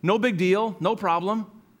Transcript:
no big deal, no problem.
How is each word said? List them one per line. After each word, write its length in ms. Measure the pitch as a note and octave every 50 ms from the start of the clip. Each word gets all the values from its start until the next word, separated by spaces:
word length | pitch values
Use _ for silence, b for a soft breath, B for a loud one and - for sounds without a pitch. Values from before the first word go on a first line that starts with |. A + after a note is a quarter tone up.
no 160 | - E3 G3+ A3+
big 200 | G#3 B3+ G#3+ E3
deal, 400 | F#3 F3+ F#3 G3+ A3 A3+ F#3 -
no 160 | D3+ F#3 A3+
problem. 520 | F#3+ G3+ F#3 E3+ E3+ E3+ F#3+ G#3+ A3+ G#3 - - - - _ _ _